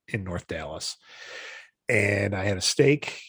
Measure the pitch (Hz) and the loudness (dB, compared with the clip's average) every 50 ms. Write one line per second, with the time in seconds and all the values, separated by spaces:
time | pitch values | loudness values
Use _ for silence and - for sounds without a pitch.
0 | _ - - - 95 92 90 87 - - 87 80 78 76 76 80 - - - _ | _ -8 -6 -6 -6 -4 -6 -8 -6 -8 -8 -8 -8 -8 -10 -8 -8 -10 -10 _
1 | _ - - - - - - - - - - - - - _ _ _ - 123 107 | _ -20 -20 -20 -18 -16 -16 -16 -16 -16 -16 -18 -20 -20 _ _ _ 2 2 4
2 | 101 101 104 101 101 101 101 95 95 104 101 92 - - - - 143 135 147 147 | 4 4 2 2 2 0 0 0 0 0 0 0 0 0 4 6 6 6 6 4
3 | - - - - - | 2 -6 -10 -12 -16